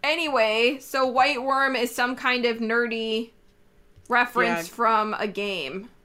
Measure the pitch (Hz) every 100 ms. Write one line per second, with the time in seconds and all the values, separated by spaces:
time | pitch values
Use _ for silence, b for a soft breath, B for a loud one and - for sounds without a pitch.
0 | 277 330 320 262 220 220 240 277 - 269
1 | 262 247 269 277 262 269 269 254 240 240
2 | 247 254 269 247 240 226 226 233 240 226
3 | 226 220 233 _ - _ - _ - -
4 | - 240 247 233 240 170 165 - 233 220
5 | 214 208 214 190 202 190 139 175 226 -